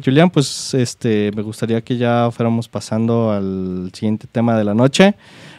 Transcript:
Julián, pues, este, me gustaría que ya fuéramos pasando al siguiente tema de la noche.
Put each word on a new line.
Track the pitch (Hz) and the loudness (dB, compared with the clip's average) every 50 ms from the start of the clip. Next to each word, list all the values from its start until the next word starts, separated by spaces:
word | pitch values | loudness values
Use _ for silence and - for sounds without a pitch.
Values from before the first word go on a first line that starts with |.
| 139 | 2
Julián, | 135 135 147 170 185 | 2 4 4 4 4
pues, | - 156 135 - - - - - - | 4 0 0 0 -4 -10 -8 -4 -2
este, | 135 123 - - - - 120 107 104 104 104 101 | -2 -2 -2 -4 -4 -2 0 0 0 0 -2 -2
me | 110 | -4
gustaría | 104 107 104 - - 113 113 113 | -8 -8 -6 -6 -4 -2 -2 -4
que | 113 - 127 | -2 -4 -4
ya | 120 120 120 120 120 120 117 | -2 0 0 2 2 2 0
fuéramos | 113 - 120 113 113 117 110 - | 0 -2 -2 0 0 -2 -4 -6
pasando | - 104 - - 110 110 113 113 117 117 113 110 | -10 -10 -8 -4 -4 -2 0 0 0 2 2 0
al | 104 101 98 95 95 95 92 92 90 92 90 90 - | 0 -2 -2 -4 -4 -6 -6 -6 -6 -8 -8 -10 -10
siguiente | - 110 107 110 107 - - | -6 -4 -4 -4 -4 -8 -8
tema | - 120 117 117 113 | -4 -2 0 0 0
de | 113 107 | 0 0
la | 104 101 | 0 2
noche. | 113 127 135 - - 190 202 202 - - - - - - - - | 2 2 2 6 6 4 4 4 0 -10 -20 -20 -20 -20 -20 -20